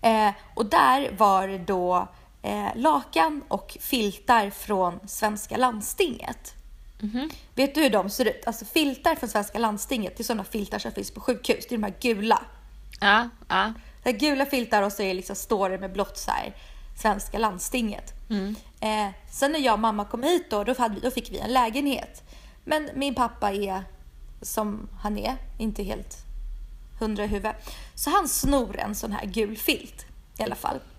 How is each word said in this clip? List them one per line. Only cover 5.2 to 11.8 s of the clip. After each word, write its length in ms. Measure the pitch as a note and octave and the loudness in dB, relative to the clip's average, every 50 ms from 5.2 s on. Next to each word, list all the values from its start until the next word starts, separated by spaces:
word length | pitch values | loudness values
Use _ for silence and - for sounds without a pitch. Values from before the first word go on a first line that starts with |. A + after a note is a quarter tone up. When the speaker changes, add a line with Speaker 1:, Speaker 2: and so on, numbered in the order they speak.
| - G#3+ G#3+ G#3 - - - | 0 0 0 -2 -8 -6 0
Speaker 1:
landstinget. 1000 | - B3+ B3+ A#3 G#3+ G3+ - - - G4+ E4 - - - - B3 - - - - - - - - - - - - - | 2 2 2 2 0 -6 -8 0 0 0 0 0 -6 -8 -10 -10 -10 -12 -18 -18 -18 -18 -20 -20 -18 -20 -20 -14 -8
Speaker 2:
Mhm. 300 | A3 G#3 G#3+ B3 C4+ D#4 - - - - - | -8 -4 -4 -4 -4 -4 -8 -12 -18 -12 0
Speaker 1:
Vet 200 | - C4 C#4 C#4 | 2 2 2 4
du 80 | D4 D#4+ | 4 4
hur 80 | C4+ | 6
de 200 | G#3+ G#3 F3+ G3+ | 6 4 2 0
ser 140 | G3+ - B3+ | 0 2 2
ut? 180 | G#3+ - - - | 2 0 0 -4
Alltså, 180 | - A3 - A3 | -6 -6 -6 -8
filtar 500 | - - E4 D#4 C#4+ C4 - - F4 D#4+ | 0 2 2 2 2 0 2 2 2 2
från 140 | D#4 - A3+ | 2 -2 -2
svenska 300 | - G#3+ G3+ G3+ - G#3 | 0 -2 -2 0 -2 0
landstinget, 580 | A#3 A3 G#3 G3+ - - C#4 A#3 G#3 - - | 0 0 0 -2 -4 -2 -2 -2 -2 -4 -6
det 40 | - A#3 | -6 -4
är 20 | |
såna 200 | - A#3 A3 F#3+ | -2 -2 -4 -4
filtar 340 | - - A3 G3+ G3 - G#3 | -4 -4 -6 -4 -4 -4 -6
som 140 | - A#3 - | -6 -6 -6
finns 180 | - G3 - | -6 -8 -8
på 100 | - A3 | -10 -6
sjukhus. 460 | - - B3+ G3+ - - A#3 - - - | -2 -2 -2 -2 2 0 0 0 0 -6
Det 60 | A#3+ | -4
är 40 | |
de 40 | A3+ | -4